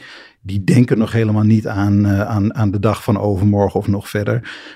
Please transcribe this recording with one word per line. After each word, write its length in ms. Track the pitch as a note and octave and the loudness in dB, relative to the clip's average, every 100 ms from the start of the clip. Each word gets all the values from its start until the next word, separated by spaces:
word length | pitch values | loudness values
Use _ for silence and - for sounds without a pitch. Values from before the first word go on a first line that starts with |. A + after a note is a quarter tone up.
| - - - _ | -4 -20 -20 _
Die 220 | F#2+ G2+ | -8 -4
denken 340 | F2+ A2+ B2 A2 | 2 4 4 2
nog 140 | A2 | 0
helemaal 320 | A#2 A2 G#2+ | 0 0 2
niet 240 | G#2+ A2 A2 | 4 4 2
aan, 380 | G2+ G2+ G2+ G#2 | -2 2 2 2
eh, 160 | G2 | 0
aan, 320 | G#2 G#2+ G#2 - | 0 -2 -2 0
aan 160 | G#2 | -2
de 80 | G2+ | 0
dag 240 | G#2+ G2+ | 0 -2
van 160 | - G2 | -2 -2
overmorgen 600 | G#2 F#2+ G#2 G2+ G2 - | 0 0 2 2 2 0
of 80 | G2+ | -2
nog 220 | G2 - | -4 -4
verder. 420 | G#2 G#2 A#2+ - - - | -6 -4 -4 -6 -16 -18